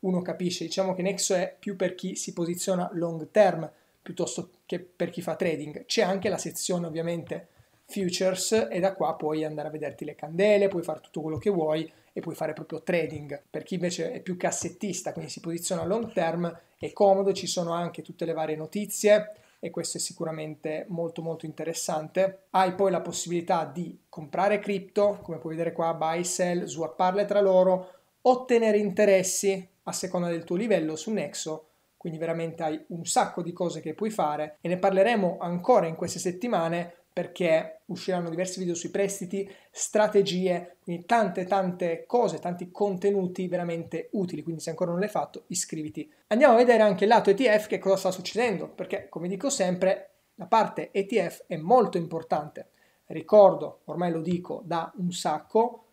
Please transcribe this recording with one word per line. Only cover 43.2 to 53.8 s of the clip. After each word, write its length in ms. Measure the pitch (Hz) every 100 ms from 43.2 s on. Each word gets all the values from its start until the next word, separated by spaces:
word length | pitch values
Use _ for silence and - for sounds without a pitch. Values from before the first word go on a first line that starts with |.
| 180 180 185
veramente 600 | 175 175 165 165 165 -
utili, 300 | 220 180 156
quindi 200 | 151 160
se 80 | 156
ancora 220 | 160 180
non 80 | 175
l'hai 100 | 208
fatto 340 | 180 147 - _
iscriviti. 640 | 175 - 160 156 156 151 _ _
Andiamo 260 | 214 285
a 20 | 226
vedere 260 | 247 233
anche 220 | 214 180
il 60 | 202
lato 180 | 226 202
E 60 |
T 80 | 196
F 240 | 262 214 214
che 120 | 190
cosa 180 | 190 190
sta 140 | 190
succedendo, 580 | 180 175 196 240 185 -
perché 420 | - 185 - -
come 180 | - 180
dico 220 | 196 277
sempre 580 | - 185 180 185 202 - _ _ _
la 100 | 202
parte 440 | 226 196 - 156
E 140 | -
T 160 | 196 226
F 240 | 170 - -
è 80 | 175
molto 420 | 156 254 196 185
importante. 720 | 160 165 165 165 147 - - _ _ _ _
Ricordo, 720 | 156 - 214 196 165 151 -